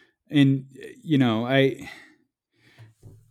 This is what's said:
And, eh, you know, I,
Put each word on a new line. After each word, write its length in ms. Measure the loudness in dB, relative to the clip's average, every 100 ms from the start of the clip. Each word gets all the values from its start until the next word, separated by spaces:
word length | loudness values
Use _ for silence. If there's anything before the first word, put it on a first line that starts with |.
| _ _ _
And, 340 | 2 2 2 -6 -20
eh, 120 | -20 -18
you 160 | -2 0
know, 260 | 2 0 -2
I, 420 | 0 0 -2 -12 -20 -20 _ _ _ _ _ _ _ -20 _ -20 -20 _